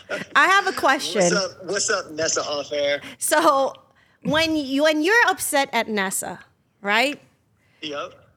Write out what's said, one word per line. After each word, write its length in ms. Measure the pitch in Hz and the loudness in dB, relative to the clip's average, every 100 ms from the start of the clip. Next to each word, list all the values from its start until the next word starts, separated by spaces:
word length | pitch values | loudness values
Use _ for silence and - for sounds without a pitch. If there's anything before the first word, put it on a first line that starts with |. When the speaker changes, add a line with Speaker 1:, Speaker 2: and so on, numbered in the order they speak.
| - | -10
Speaker 1:
<laughs> 220 | - - - | -10 -4 0
I 120 | 320 | 4
have 200 | 392 381 | 4 2
a 60 | |
question. 480 | - 311 302 - 214 | 0 0 0 -2 0
Speaker 2:
What's 120 | 175 | 2
up? 320 | 180 - - 175 | 2 -2 -10 -6
What's 240 | 196 214 | -4 0
up, 220 | 202 160 | -2 -4
Nessa 300 | 156 160 165 | -4 -2 -2
off 300 | 156 147 139 | -4 -6 -4
air? 280 | 147 143 143 - - | -2 -2 -2 -6 -8
Speaker 1:
So, 560 | - 302 320 269 269 - _ _ _ _ | 0 2 4 2 0 -4 _ _ _ _
when 340 | 247 302 320 311 | -2 0 2 0
you, 260 | 262 269 | 0 2
when 200 | 311 311 | 2 2
you're 220 | 320 466 370 | 4 4 4
upset 400 | - - 285 269 | 0 0 0 0
at 160 | 233 220 | -2 -2
Nessa, 520 | 208 196 - - 175 - _ _ _ | -2 -2 -4 -8 -12 -18 _ _ _
right? 360 | 202 214 269 285 _ _ _ _ _ _ | 0 2 2 -2 _ _ _ _ _ _
Speaker 2:
Yep. 320 | 151 143 185 - _ | -10 -10 -10 -16 _